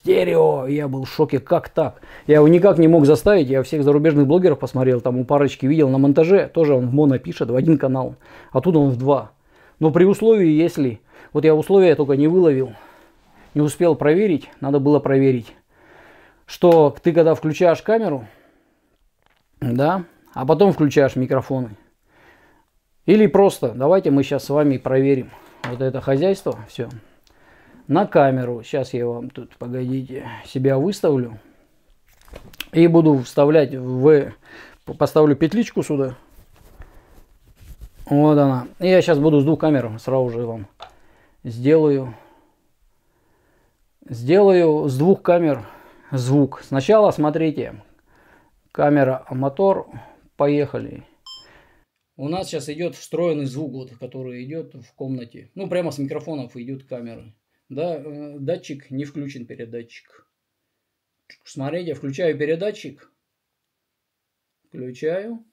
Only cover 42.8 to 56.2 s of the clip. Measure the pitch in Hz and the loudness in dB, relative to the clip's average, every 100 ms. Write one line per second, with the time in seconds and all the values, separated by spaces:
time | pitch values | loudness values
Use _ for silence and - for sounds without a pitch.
42.8 | _ _ _ _ _ _ _ _ _ _ | _ _ _ _ _ _ _ _ _ _
43.8 | _ _ - 117 123 185 202 185 165 151 | _ _ -18 -10 0 4 4 4 2 0
44.8 | 151 131 165 190 - 175 165 127 107 - | -2 0 2 2 2 0 0 -4 -8 -20
45.8 | - _ - 135 123 143 135 - - 135 | -20 _ -10 -6 0 0 0 -4 -6 -4
46.8 | 135 214 202 156 151 160 160 143 117 104 | 2 4 4 2 -2 -2 -4 -4 -10 -14
47.8 | _ _ _ _ _ _ _ _ _ - | _ _ _ _ _ _ _ _ _ -2
48.8 | 147 147 131 131 - 127 135 135 196 190 | 0 2 0 -4 -8 -6 -6 -2 -2 -2
49.8 | - - - _ _ _ 143 147 139 117 | -6 -20 -20 _ _ _ -2 0 -4 -8
50.8 | 113 - - _ - - _ _ _ _ | -12 -16 -20 _ -20 -20 _ _ _ _
51.8 | _ _ _ - 139 180 185 160 139 147 | _ _ _ -14 -10 -8 -8 -12 -12 -10
52.8 | 175 135 - 160 175 147 135 135 151 131 | -10 -10 -10 -4 -4 -4 -6 -8 -12 -12
53.8 | 131 117 123 131 127 123 131 160 156 131 | -18 -18 -18 -14 -14 -14 -14 -14 -14 -20
54.8 | 113 _ 139 131 120 - - 180 190 175 | -20 _ -10 -10 -12 -20 -20 -14 -6 -6
55.8 | 170 139 139 151 | -6 -8 -8 -8